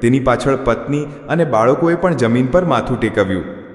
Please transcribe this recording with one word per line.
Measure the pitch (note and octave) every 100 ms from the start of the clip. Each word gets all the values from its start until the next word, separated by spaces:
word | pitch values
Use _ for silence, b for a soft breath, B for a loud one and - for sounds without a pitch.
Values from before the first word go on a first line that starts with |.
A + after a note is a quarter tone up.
તેની | A#2+ C3
પાછળ | B2+ A#2+ - C3+
પત્ની | - A2+ B2+ C#3+ D3 B B
અને | D#3+
બાળકોએ | D#3+ A2+ A#2 C#3+ E3
પણ | E3+ F3+
જમીન | D3 A#2 A#2+ C3
પર | E3+
માથું | F3+ B2 A2 B2
ટેકવ્યું. | A2 G#2 F#2+ F#2+ D#2 - -